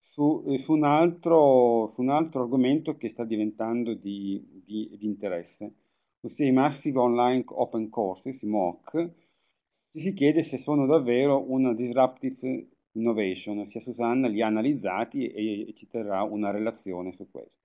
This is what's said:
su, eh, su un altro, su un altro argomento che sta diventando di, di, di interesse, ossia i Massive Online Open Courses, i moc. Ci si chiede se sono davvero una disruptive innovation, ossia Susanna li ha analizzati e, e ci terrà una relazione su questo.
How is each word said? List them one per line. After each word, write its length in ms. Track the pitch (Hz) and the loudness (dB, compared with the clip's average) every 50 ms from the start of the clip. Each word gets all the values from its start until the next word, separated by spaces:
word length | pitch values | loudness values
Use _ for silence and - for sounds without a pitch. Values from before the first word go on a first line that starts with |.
su, 420 | _ _ _ - 147 147 156 - - | _ _ _ 0 2 2 2 0 -2
eh, 120 | 143 139 131 | -2 -4 -2
su 140 | 135 - 156 | 0 0 2
un 100 | 151 151 | 4 4
altro, 1080 | 143 147 151 170 175 170 170 - 170 165 160 147 139 131 127 123 120 117 113 110 107 - | 4 6 6 4 4 2 -2 0 4 6 8 8 8 8 8 6 6 4 2 0 -2 -4
su 60 | - | -2
un 80 | 123 131 | 0 2
altro 320 | 139 151 165 160 - 135 | 2 2 0 0 -2 -4
argomento 560 | 123 117 127 131 127 127 143 160 156 160 151 | -2 0 2 2 4 4 2 0 0 -4 -6
che 120 | 156 - 113 | -6 -8 -10
sta 140 | - - 120 | -6 -8 -6
diventando 680 | 110 113 104 107 107 104 - 113 113 117 120 120 117 110 | -4 -2 -2 -2 -2 -2 -4 -4 -2 -2 -2 -2 -4 -6
di, 680 | - - 101 101 101 101 98 98 98 - - - 95 90 | -6 -8 -8 -8 -6 -6 -6 -6 -8 -10 -16 -20 -20 _
di, 240 | 95 104 107 110 - 107 | _ -10 -8 -8 -10 -12
di 80 | 98 107 | -8 -6
interesse, 680 | 107 101 98 104 98 92 85 87 _ _ _ 104 107 107 _ _ _ _ _ _ _ _ _ | -6 -6 -4 -6 -6 -4 -6 -8 _ _ _ -16 -16 _ _ _ _ _ _ _ _ _ _
ossia 260 | - 120 - - 151 | -16 -14 -4 0 2
i 60 | 135 | 4
Massive 480 | 131 131 135 151 147 147 - 151 131 131 | 4 4 4 2 0 -2 -6 -2 0 2
Online 440 | 120 120 120 120 123 123 127 127 - | 2 2 2 2 2 2 2 0 -2
Open 420 | - - - 123 - - 113 110 107 | -4 -4 -4 -4 -4 -2 -6 -6 -4
Courses, 520 | 110 120 104 92 92 - _ 135 131 135 | -4 -4 -4 -4 -6 -8 _ -12 -10 -8
i 60 | - | -6
moc. 640 | 104 107 104 92 87 85 - _ - - 165 170 175 165 _ _ _ _ _ _ _ _ _ _ _ _ _ _ _ | -4 -2 0 0 -2 -4 -8 _ -8 -6 -6 -6 -6 -10 _ _ _ _ _ _ _ _ _ _ _ _ _ _ _
Ci 80 | _ 156 | _ -6
si 140 | 147 196 196 | -6 -6 0
chiede 300 | 190 139 147 151 165 156 | 2 2 4 4 2 0
se 140 | 156 139 | -2 -6
sono 280 | 127 131 143 151 147 139 | -8 -4 -2 0 0 2
davvero 640 | 131 156 165 135 120 120 123 135 143 139 135 92 127 | 4 4 2 4 2 2 2 4 4 2 0 0 -2
una 240 | 131 131 131 - - | 0 0 2 2 0
disruptive 960 | 110 127 120 120 131 127 131 131 - 135 131 135 - - 131 131 127 - _ _ _ _ _ _ | 0 -2 -2 2 2 2 2 2 -4 -8 -8 -8 -6 -6 -6 -6 -6 -8 _ _ _ _ _ _
innovation, 680 | 110 113 117 113 107 104 95 92 87 - 104 104 104 | -2 0 0 0 0 -2 -2 -4 -6 -8 -8 -8 -8
ossia 200 | 104 104 - 117 | -8 -10 -12 -12
Susanna 480 | - 127 117 113 117 120 123 131 131 | -12 -12 -6 -4 -2 0 0 0 0
li 140 | 120 104 107 | 0 0 0
ha 60 | 113 | 0
analizzati 800 | 110 107 110 110 139 147 120 95 95 90 98 117 - - 143 123 | 0 0 0 0 0 -2 -2 -4 -4 -2 -4 -4 -4 -4 -6 -6
e, 420 | 113 - 104 107 110 104 101 107 - | -6 -6 -6 -4 -4 -4 -6 -8 -12
e 40 | 107 | -14
ci 140 | _ - | _ -20
terrà 360 | _ - 117 107 101 98 95 104 | _ -8 -8 -6 -4 -2 -2 -2
una 280 | 110 107 104 104 101 | -2 -2 -4 -4 -2
relazione 640 | 101 104 107 113 110 - _ 98 90 90 90 92 90 | -2 -2 -4 -4 -6 -8 _ -10 -8 -8 -8 -10 -12
su 160 | - 92 _ | -14 -20 _
questo. 300 | _ - - _ _ _ | _ -18 -18 _ _ _